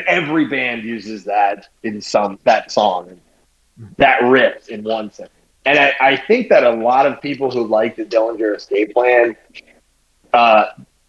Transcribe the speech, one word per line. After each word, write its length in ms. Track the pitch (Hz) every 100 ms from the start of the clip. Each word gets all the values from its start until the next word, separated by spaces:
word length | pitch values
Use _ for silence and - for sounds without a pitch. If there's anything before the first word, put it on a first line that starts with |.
| 180
every 380 | 180 147 160 131
band 380 | 135 123 117
uses 420 | 110 113 101 107 98
that 420 | 101 101 101 - _
in 180 | 113 104
some, 380 | - 107 101 98 123
that 260 | 107 -
song. 480 | 120 104 90 90 90 _ _ _ _ _ - 107 -
That 260 | 139 123
riff 460 | 123 131 117 - -
in 140 | 107
one 280 | 107 110 107
second. 200 | - 92 _ _ _ 135
And 140 | 143
I, 140 | 139 -
I 160 | 135 135
think 320 | - 247 -
that 140 | 165
a 80 | 123
lot 340 | 113 117 131 143
of 160 | 120
people 300 | 143 131 135
who 160 | 123 107
like 300 | 110 113 113
the 80 | 104
Dillinger 500 | 113 113 107 107 101
Escape 380 | - 101 107
Plan, 420 | 123 123 120 120 107 _ - - _ _ _ _ _ _
uh, 340 | 120 117 107 101 - - _